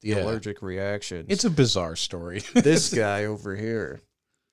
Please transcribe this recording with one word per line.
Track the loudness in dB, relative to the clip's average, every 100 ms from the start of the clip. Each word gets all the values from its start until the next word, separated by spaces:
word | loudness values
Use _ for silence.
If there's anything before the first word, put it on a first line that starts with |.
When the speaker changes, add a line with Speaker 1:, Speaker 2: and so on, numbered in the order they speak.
Speaker 1:
the | -2
Speaker 2:
Yeah. | 0
Speaker 1:
allergic | 0 -2 -6 -8
reactions. | -8 -4 -4 -4 -6 -8 -4
Speaker 2:
It's | 0 2
a |
bizarre | 4 4 2 -2 -4
story. | -6 -8 -8 -10 2
<laughs> |
Speaker 1:
This | 4 6 6 4
guy | 2 2 0
over | -2 -4 -6 -6
here, | -4 -4 -4 -8 _ _ _ _ _